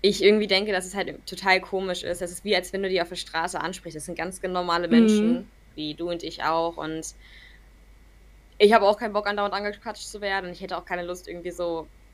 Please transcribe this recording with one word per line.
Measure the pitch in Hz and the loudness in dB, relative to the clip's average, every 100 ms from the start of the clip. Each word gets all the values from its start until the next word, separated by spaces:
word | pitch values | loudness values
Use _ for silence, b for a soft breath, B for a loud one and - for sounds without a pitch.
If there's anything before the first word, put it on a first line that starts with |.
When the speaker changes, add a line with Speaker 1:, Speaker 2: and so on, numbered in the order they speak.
Speaker 1:
ich | 196 202 | 4 6
irgendwie | 196 214 208 | 6 6 4
denke, | 196 208 | 0 2
dass | 185 185 | -2 -4
es | 202 | -6
halt | 185 147 - | -6 -8 -12
total | 180 190 185 | -4 2 2
komisch | 185 190 190 180 | 2 -4 -2 -4
ist. | - 175 | -6 -6
Das | 175 | -6
ist | 180 | -8
wie, | 202 185 | 0 0
als | 180 | 0
wenn | 196 | -4
du | 190 | -2
die | 185 | -2
auf | 170 | -2
der | 180 | -6
Straße | - 160 170 170 | -6 -4 -4 -4
ansprichst. | 160 185 170 151 | -6 -6 -12 -12
Das | 147 | -10
sind | 170 | -6
ganz | 170 180 | -8 -6
normale | 185 180 175 170 175 | -4 -2 0 0 4
Menschen, | 233 220 214 220 247 | 6 8 6 2 0
Speaker 2:
Mhm. | - _ - - | -4 _ -20 -10
Speaker 1:
wie | 156 | -10
du | 151 170 | -6 -6
und | 170 | -6
ich | 165 - | -8 -4
auch. | 147 165 165 170 | -2 0 -2 -4
Und | 156 160 160 - B B B B B - - - - - - - - - | -8 -8 -10 -16 B B B B B -20 -20 -20 -20 -20 -20 -20 -20 6
ich | 208 | 8
habe | 226 202 | 8 6
auch | 208 | 4
keinen | 233 | 0
Bock, | 202 202 | -2 -2
andauernd | 208 202 | -2 -2
angequatscht | 196 208 202 233 208 - | -2 -4 -6 -12 -12 -12
zu | 208 | -8
werden. | 202 196 185 | -4 -4 -4
Und | |
ich | 175 | -12
hätte | 185 175 | -8 -8
auch | - | -6
keine | 180 175 | -6 -4
Lust, | 180 - | -8 -10
irgendwie | 175 175 | -10 -10
so, | 175 175 165 156 - - | -6 -4 -4 -8 -18 -20